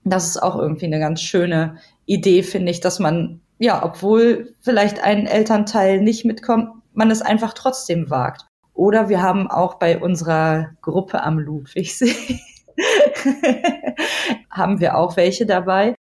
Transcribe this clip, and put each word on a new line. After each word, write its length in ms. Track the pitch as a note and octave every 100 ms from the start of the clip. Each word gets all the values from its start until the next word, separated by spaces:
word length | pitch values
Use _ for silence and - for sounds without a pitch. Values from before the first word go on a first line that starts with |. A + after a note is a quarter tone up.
Das 220 | F#3+ F#3 E3+
ist 140 | -
auch 160 | F#3 -
irgendwie 300 | D3+ D#3 E3+
eine 120 | D#3
ganz 220 | D#3 D#3+
schöne 560 | - G#3+ F3+ D#3+ D#3+ D#3+ _ _ -
Idee, 380 | G3 G3 F3+
finde 280 | F#3+ F#3+ F3
ich, 100 | E3+
dass 180 | F3+ F3
man, 400 | D#3+ E3+ E3+ - _ _
ja, 260 | A3+ F#3
obwohl 680 | E3 - F#3+ A3 A#3 A3+ - _
vielleicht 420 | - A3 G#3 G#3
ein 240 | G3+ G#3 G#3
Elternteil 760 | A3 A3 G#3+ G#3 A3 F#3+ F#3+
nicht 240 | G#3+ A3 A#3
mitkommt, 440 | A3 - A3+ A3+ - _
man 180 | G#3+ A3
es 100 | A3
einfach 320 | - G#3+ A3+
trotzdem 560 | - C4 C4 - E3+ C#3+
wagt. 360 | C#3 B2+ - _ _ _
Oder 340 | - G3 A3 G3+
wir 140 | F#3
haben 280 | F#3 F#3+ F#3+
auch 260 | - F#3 -
bei 240 | E3+ E3+
unserer 720 | F3 E3+ E3 D#3+ D#3+ D#3+ D#3+ -
Gruppe 420 | - E3+ F#3+ -
am 160 | D3 D#3+
Ludwigsee, 1000 | D3 D3+ C3+ - - - B3 - - B3 - _ _ -
<laughs> 1700 | G4 A4+ D4 - C4+ C4+ D4 - F4 - - - E4 - - A3 _
haben 300 | F#3 F3+ F#3+
wir 180 | E3 -
auch 180 | E3+ E3+
welche 300 | F3+ F#3+ G#3+
dabei 500 | F#3 F3+ F#3+ G#3+ A#3+